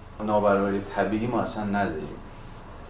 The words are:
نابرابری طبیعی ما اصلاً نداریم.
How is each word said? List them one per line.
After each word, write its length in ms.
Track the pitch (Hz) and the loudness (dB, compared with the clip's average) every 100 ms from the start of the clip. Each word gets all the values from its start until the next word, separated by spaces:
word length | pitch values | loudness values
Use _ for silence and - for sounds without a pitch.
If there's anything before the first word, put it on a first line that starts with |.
| - - 107 | -14 -6 2
نابرابری 560 | 104 101 98 98 98 101 101 | 4 6 6 4 0 -2 0
طبیعی 320 | 98 107 120 | 2 2 2
ما 140 | 113 | 0
اصلاً 220 | - 107 | 0 -2
نداریم. 520 | 104 101 95 78 73 - - - - - - - - | 0 0 0 -2 -6 -10 -12 -14 -14 -14 -14 -14 -12